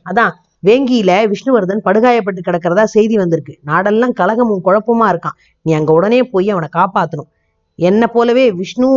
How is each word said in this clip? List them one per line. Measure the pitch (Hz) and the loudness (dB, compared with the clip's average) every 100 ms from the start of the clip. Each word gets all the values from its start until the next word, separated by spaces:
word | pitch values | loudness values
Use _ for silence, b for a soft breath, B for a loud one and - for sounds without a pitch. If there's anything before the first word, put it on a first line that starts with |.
அதான் | 180 196 202 - _ _ | -6 -2 -2 -2 _ _
வேங்கியில | 175 254 254 247 185 185 220 | 2 2 2 0 2 2 0
விஷ்ணுவர்தன் | 202 262 240 180 208 | -2 -2 0 0 -2
படுகாயப்பட்டு | - 208 247 233 202 185 | 0 2 2 0 -2 -6
கிடக்கிறதா | 180 175 170 185 220 | -4 -4 -2 0 0
செய்தி | 214 220 220 | 2 0 0
வந்திருக்கு, | 175 160 143 - 143 | 0 -2 -6 -14 -4
நாடெல்லாம் | 165 202 220 247 | 0 0 0 0
கலகமும் | 233 185 226 233 196 | 0 0 0 -2 -2
குழப்பமா | 175 208 214 233 214 | 0 0 0 0 0
இருக்கான், | 170 156 - _ _ 156 | -2 -6 -12 _ _ -2
நீ | |
அங்க | 156 151 | 0 2
உடனே | 160 196 247 254 | 2 2 0 0
போய் | 190 202 | -2 -2
அவனை | 190 151 | -4 -4
காப்பாத்தணும்." | 170 190 202 165 147 - _ _ _ _ - | -2 -2 -2 -4 -6 -14 _ _ _ _ -4
"என்ன | 175 208 233 | 0 2 0
போலவே | 233 240 240 254 | 0 0 2 2
விஷ்ணு | 175 190 240 254 | 0 -6 -2 2